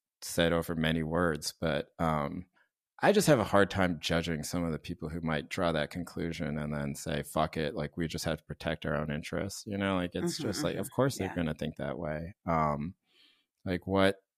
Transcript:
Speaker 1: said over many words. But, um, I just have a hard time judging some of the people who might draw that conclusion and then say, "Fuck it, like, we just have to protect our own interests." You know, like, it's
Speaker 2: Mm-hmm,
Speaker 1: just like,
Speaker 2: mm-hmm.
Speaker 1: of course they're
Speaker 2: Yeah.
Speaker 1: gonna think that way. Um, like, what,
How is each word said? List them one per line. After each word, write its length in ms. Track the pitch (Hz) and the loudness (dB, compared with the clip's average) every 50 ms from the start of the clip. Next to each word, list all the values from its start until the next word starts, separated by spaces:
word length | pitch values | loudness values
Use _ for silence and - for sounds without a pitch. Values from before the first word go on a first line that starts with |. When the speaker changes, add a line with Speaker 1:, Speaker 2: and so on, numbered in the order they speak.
| _ _ _ _ | _ _ _ _
Speaker 1:
said 300 | - - - - 85 82 85 | -12 -4 0 2 4 4 4
over 220 | 85 82 - 85 | 2 0 0 0
many 280 | 80 80 80 80 82 80 | 0 2 2 2 2 0
words. 500 | 76 82 85 90 85 78 73 76 - - _ | 0 2 2 2 2 2 0 -4 -8 -6 _
But, 280 | 85 80 71 73 - - _ - | -2 0 0 0 -2 -4 _ -2
um, 460 | 85 80 78 76 71 71 - 87 90 - _ _ _ _ _ _ _ _ _ - | 0 0 0 0 -2 -4 -6 -8 -12 -14 _ _ _ _ _ _ _ _ _ 0
I 120 | - 165 | 4 4
just 160 | 202 208 - 160 | 4 6 6 6
have 100 | 151 117 | 6 6
a 40 | 98 | 6
hard 260 | - - 101 101 92 | 6 6 6 6 6
time 300 | - 98 92 90 85 76 | 4 2 2 2 2 0
judging 400 | - - 85 82 82 85 82 73 71 | -2 0 0 0 0 0 -2 -4 -4
some 200 | - - 90 87 | -4 -4 -2 -2
of 80 | 85 | -2
the 80 | 78 73 | -2 -4
people 280 | - - 87 - 85 80 | -6 -8 -10 -8 -8 -8
who 120 | 82 85 | -6 -4
might 280 | 82 80 78 73 71 - | -2 -2 -2 -2 -2 -4
draw 220 | - - 90 85 | -2 0 2 2
that 200 | 80 76 73 - | 2 2 0 -2
conclusion 640 | - 87 82 - - 95 85 85 80 78 76 73 76 76 | -4 -6 -8 -8 -6 -4 -4 -4 -2 -2 -4 -4 -2 -2
and 160 | 76 73 76 | -2 -2 -2
then 220 | 73 71 71 71 | -2 -2 -4 -4
say, 260 | - - - 76 71 | -6 -4 -4 -2 -2
"Fuck 340 | 76 - - 80 78 78 - | -2 -2 0 0 0 0 0
it, 200 | 82 76 73 - | -2 -2 -2 -2
like, 200 | 95 76 - - | -4 -6 -4 -4
we 120 | 87 85 80 | -2 -2 -2
just 180 | - 82 - | -2 -2 -2
have 140 | 82 80 - | -2 -2 -4
to 40 | - | -4
protect 420 | - - - - 85 80 - - 78 | -10 -10 -6 -4 -4 -4 -2 -2 -2
our 80 | 76 | -2
own 160 | 73 76 76 | -2 -2 -2
interests." 540 | 73 76 80 - 90 85 85 98 - - - 110 | -4 -4 -6 -4 -4 -4 -4 -4 -6 -8 -8 -6
You 100 | 101 98 | -4 -2
know, 200 | 98 98 95 92 | 0 0 2 0
like, 180 | 90 87 - | 0 -2 -2
it's 240 | - - 175 170 - | -2 -2 -2 -2 -4
Speaker 2:
Mm-hmm, 80 | - 110 | -4 -4
Speaker 1:
just 160 | 92 - - | -2 -2 -2
like, 100 | 85 - | -2 -2
Speaker 2:
mm-hmm. 80 | - | -2
Speaker 1:
of 80 | 95 - | -4 -4
course 260 | - - 131 139 - - | 0 2 2 2 2 0
they're 80 | 95 92 | -4 -2
Speaker 2:
Yeah. 80 | - | -2
Speaker 1:
gonna 180 | 87 85 78 76 | -2 0 0 -2
think 220 | - 82 76 - | -2 -4 -6 -4
that 240 | - 69 71 65 69 | -4 -6 -6 -4 -4
way. 340 | 85 76 78 76 82 85 107 _ - - | -4 -4 -4 -4 -6 -8 -10 _ -2 0
Um, 480 | 82 80 78 76 73 71 73 90 - _ _ _ _ _ _ _ _ _ _ _ _ _ - | 2 2 2 2 0 0 -4 -6 -8 _ _ _ _ _ _ _ _ _ _ _ _ _ -6
like, 200 | 98 92 87 - | -4 -4 -2 -2
what, 300 | 95 95 95 95 95 98 - _ _ _ | 0 4 4 6 4 4 0 _ _ _